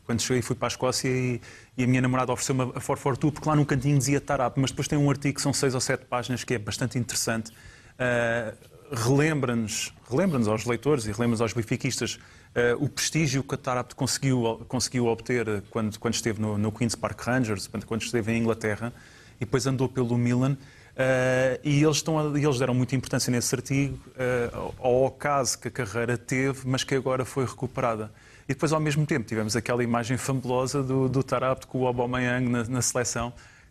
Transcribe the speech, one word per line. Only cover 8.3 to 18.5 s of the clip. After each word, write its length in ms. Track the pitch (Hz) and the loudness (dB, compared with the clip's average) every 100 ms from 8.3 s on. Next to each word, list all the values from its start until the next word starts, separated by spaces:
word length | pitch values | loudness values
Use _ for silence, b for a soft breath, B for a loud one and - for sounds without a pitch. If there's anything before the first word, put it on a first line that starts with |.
| 117 110 - - - - | 0 -4 -10 -18 -20 -10
relembra-nos, 1000 | 113 113 139 156 151 127 117 107 - - - - | -2 2 4 4 2 0 0 -2 -4 -8 -10 -4
relembra-nos 380 | 131 190 139 107 | 0 2 2 2
aos 200 | 107 110 | 0 0
leitores 400 | 113 135 147 107 | -2 2 0 0
e 20 | |
relembra-nos 320 | 104 120 113 | 0 0 2
aos 140 | 113 | 0
benfiquistas, 640 | 117 107 120 135 - 113 - B B B | 0 -2 -2 -2 -2 -4 -6 B B B
eh, 220 | 123 120 120 | 0 2 2
o 100 | 143 | -2
prestígio 520 | - - 156 156 135 | -2 -2 0 0 0
que 120 | 127 | -4
a 40 | 135 | -6
Tarap 360 | - 123 123 | -4 -4 -4
conseguiu, 680 | - 131 - 139 127 113 113 - | -4 -2 0 2 2 2 -2 -4
conseguiu 380 | 127 - 123 117 | -4 -2 0 2
obter 560 | 113 113 123 110 104 - | 0 0 -2 0 -4 -4
quando, 280 | 117 107 104 | -4 -4 -2
quando 140 | 117 | -2
esteve 260 | 113 117 104 | -2 -2 -2
no, 180 | 107 104 | -2 0
no 120 | 107 | -2
Queen's 240 | 104 120 | 0 -2
Park 240 | - 107 104 | -2 -4 -4
Rangers, 440 | - 127 113 98 - | -2 0 0 -2 -6
quando, 200 | 110 - | -10 -6
quando 160 | 113 | -6
esteve 300 | - 117 107 | -2 -2 0
em 60 | 113 | 0
Inglaterra 540 | 113 | 2